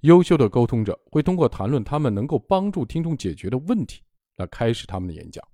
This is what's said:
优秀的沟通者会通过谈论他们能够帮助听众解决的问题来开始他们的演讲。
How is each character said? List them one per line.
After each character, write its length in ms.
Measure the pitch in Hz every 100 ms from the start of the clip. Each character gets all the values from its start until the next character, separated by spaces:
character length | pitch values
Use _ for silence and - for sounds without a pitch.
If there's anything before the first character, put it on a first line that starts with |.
优 200 | 143 175
秀 140 | 180 170
的 140 | 117
沟 180 | 123 117
通 160 | 120
者 160 | 107 - _
会 180 | 151
通 120 | 151 180
过 120 | 135
谈 220 | - 98
论 120 | 139
他 140 | 101 147
们 160 | 143
能 140 | 101 135
够 100 | 143
帮 320 | - 190 202
助 140 | 190
听 180 | 113 165
众 140 | 165 151
解 180 | 95
决 160 | 78 -
的 80 | 127
问 280 | 160 233 123
题 160 | - _ _ _ _
来 100 | 92
开 260 | - 117
始 120 | 117 -
他 140 | 95
们 80 | 92
的 60 |
演 160 | 78 76
讲。 100 | - -